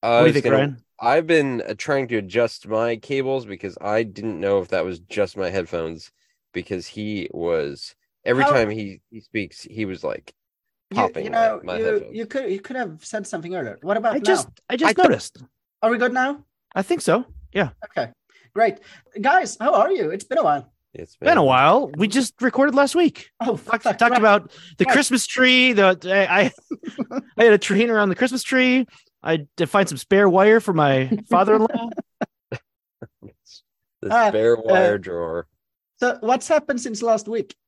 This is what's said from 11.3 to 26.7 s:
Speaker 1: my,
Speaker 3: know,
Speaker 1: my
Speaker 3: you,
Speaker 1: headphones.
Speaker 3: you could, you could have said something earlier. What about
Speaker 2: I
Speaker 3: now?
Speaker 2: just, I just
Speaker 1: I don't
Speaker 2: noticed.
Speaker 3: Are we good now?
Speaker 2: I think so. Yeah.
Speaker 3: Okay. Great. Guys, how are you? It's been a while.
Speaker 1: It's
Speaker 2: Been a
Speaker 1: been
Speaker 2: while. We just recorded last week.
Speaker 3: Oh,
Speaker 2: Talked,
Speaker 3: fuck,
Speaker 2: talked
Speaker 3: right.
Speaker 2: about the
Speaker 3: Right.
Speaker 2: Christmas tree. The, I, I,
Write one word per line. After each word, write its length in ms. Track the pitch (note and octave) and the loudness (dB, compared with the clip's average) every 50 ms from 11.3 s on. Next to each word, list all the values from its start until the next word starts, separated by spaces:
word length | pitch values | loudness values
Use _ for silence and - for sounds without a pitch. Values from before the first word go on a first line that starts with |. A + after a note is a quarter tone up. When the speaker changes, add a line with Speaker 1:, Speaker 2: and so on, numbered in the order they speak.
Speaker 1:
my, 60 | - A3+ A3+ A3 | -2 0 0 0
Speaker 3:
know, 120 | A3 G3+ - | -2 -4 -8
Speaker 1:
my 140 | - F2+ - | -8 -6 -4
Speaker 3:
you, 60 | A3 | -2
Speaker 1:
headphones. 320 | G#3+ G#3+ G#3 - - - | -2 -2 -4 -4 -8 -12
Speaker 3:
you 100 | A3 A3+ | -12 -12
could, 240 | G#3+ - C4+ C4+ G3 | -8 -8 -8 -6 -6
you 80 | F#3+ G3 | -8 -8
could 160 | G3 - B3+ | -8 -10 -10
have 280 | C4 B3 F#3 D#3+ D#3+ - | -8 -8 -10 -12 -16 -18
said 220 | - - G#3+ G3 | -12 -10 -10 -10
something 280 | - - E3+ D#3+ E3+ F#3 | -8 -12 -12 -10 -10 -8
earlier. 240 | F3+ C#3 A2 G2+ - | -8 -8 -10 -12 -12
What 140 | - F3 G3+ A3+ | -6 -4 -4 -2
about 160 | G#3+ A#3 G#3 | -2 -2 -2
Speaker 2:
I 40 | D4 | 0
Speaker 3:
now? 60 | G3+ | 2
Speaker 2:
just, 240 | G3 F#3 - - - _ _ _ _ | 2 0 0 -2 -8 _ _ _ _
I 60 | B3+ | -4
just 120 | B3 D#4+ D#4+ | 0 0 0
Speaker 1:
I 20 | F4+ | 2
don't 160 | - F4+ E4+ | 4 4 4
Speaker 2:
noticed. 320 | - - - - _ - B3 _ _ _ _ _ _ _ | 4 2 -4 -14 _ -20 -20 _ _ _ _ _ _ _
Speaker 3:
Are 80 | - A3+ | 0 0
we 80 | A#3+ A3+ | 0 2
good 140 | B3 B3 A#3+ | 0 -2 0
now? 300 | B3+ B3+ C4+ C#4+ D4 - _ _ _ _ _ - | 0 -2 -2 -4 -8 -14 _ _ _ _ _ -6
Speaker 2:
I 80 | - | -6
think 180 | G3 - F4 E4+ | -2 -2 -4 -2
so. 240 | - - E3 A3+ B3 _ - - - - | 0 0 0 0 0 _ -16 -20 -20 -8
Yeah. 180 | - - G3 - - _ - - | -4 -4 -4 -4 -4 _ -20 -10
Speaker 3:
Okay. 200 | _ - B2 A#2 - _ _ _ _ _ _ _ _ | _ -8 -8 -8 -10 _ _ _ _ _ _ _ _
Great. 260 | G3+ A3+ A3 - - _ - - - _ _ _ G#3+ | 0 0 0 0 -6 _ -20 -20 -20 _ _ _ -4
Guys, 360 | G3+ C4 D#4 F#4 D#4+ G#3+ - - | 0 2 2 2 0 -2 -8 -4
how 140 | A3 C#4 F#4 | 0 2 4
are 180 | G3+ G3+ - | 4 4 2
you? 180 | - F4 G3 D3+ | 2 -2 -2 -4
It's 140 | F3 G3 - | -6 -8 -8
been 140 | _ B3+ E4 | _ -2 0
a 40 | C#4+ | 0
while. 280 | D#3+ C#3+ C#3+ B2+ _ _ _ _ _ _ | 0 0 -2 -4 _ _ _ _ _ _
Speaker 1:
It's 200 | - D#2+ _ _ | -18 -18 _ _
Speaker 2:
Been 120 | _ - D4 | _ 0 2
a 60 | E4+ | 4
Speaker 1:
been 80 | C#4+ D3+ | 4 4
Speaker 2:
while. 460 | C3+ B2+ B2+ C3+ D3+ F#3 B3+ C#4+ - D3 | 4 4 6 6 6 4 4 2 -2 -2
We 120 | D3+ G3+ G#3+ | -2 -2 0
just 320 | G3+ C4 B3+ - _ _ | 0 -2 -2 -2 _ _
recorded 340 | A#3 B3+ - B3+ C4+ D4 B3 | -2 -2 2 2 0 2 4
last 200 | C4+ C#4+ C4+ - | 2 2 2 2
week. 340 | E4+ F4 D4+ - - - _ _ _ | 2 2 2 0 -4 -20 _ _ _
Speaker 3:
Oh, 160 | A#3 C4 A3 - | -6 -4 -4 -6
Speaker 2:
Talked, 260 | - - A3+ A3+ - | -4 -4 -4 -2 -2
Speaker 3:
fuck, 140 | A#3+ G3 - | -4 0 2
Speaker 2:
talked 120 | A#3 A#3+ | 2 2
Speaker 3:
right. 60 | B3 B3 | 4 4
Speaker 2:
about 320 | G#3 A3 G3+ G#3 - - - - - - - _ | 4 6 4 4 2 -4 -20 -20 -20 -20 -2 _
the 60 | F#3+ | 0
Speaker 3:
Right. 60 | C4 B3 | 2 4
Speaker 2:
Christmas 320 | C#4 D4+ - B3 A#3+ - | 2 2 2 -2 -2 -4
tree. 480 | - - - B3+ B3+ B3+ B3+ B3+ C4 A#3+ | -4 0 2 4 4 6 4 4 4 4
The, 240 | G3+ G3 F#3 F#3 - - F3+ F#3+ G3 G3 - | 4 4 4 2 0 -2 -2 0 0 2 2
I, 100 | F3 G3 | 2 2
I, 800 | G3+ B3+ - - _ _ | 2 0 -2 -8 _ _